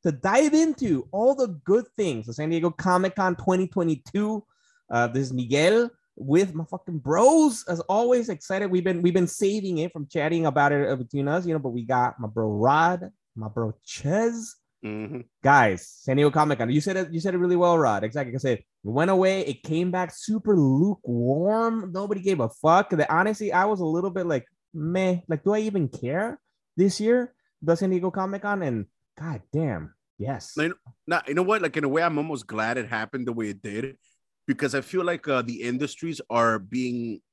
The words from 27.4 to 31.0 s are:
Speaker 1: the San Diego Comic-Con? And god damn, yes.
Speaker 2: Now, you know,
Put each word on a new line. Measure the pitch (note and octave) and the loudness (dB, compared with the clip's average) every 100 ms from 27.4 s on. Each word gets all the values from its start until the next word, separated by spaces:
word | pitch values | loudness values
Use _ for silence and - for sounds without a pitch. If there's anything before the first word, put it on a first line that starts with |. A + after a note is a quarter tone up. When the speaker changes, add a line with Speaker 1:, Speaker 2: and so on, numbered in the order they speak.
| _ _ | _ _
Speaker 1:
the | D3 E3+ | -2 0
San | F#3+ | 2
Diego | F3+ F3+ | 0 -2
Comic-Con? | F#3 F#3+ G3 G3+ G3+ | -4 -6 -6 -4 -4
And | D#3+ A#2 G2+ _ _ - | -2 -4 -6 _ _ -14
god | D#3 C3 - | -10 -10 -6
damn, | D3 D#3 F#2+ D#2 _ _ _ | -4 -2 -4 -8 _ _ _
yes. | G#2 B2+ - - | -8 -8 -10 -4
Speaker 2:
Now, | |
you | D#3+ | -4
know, | F3+ - - | -4 -16 -20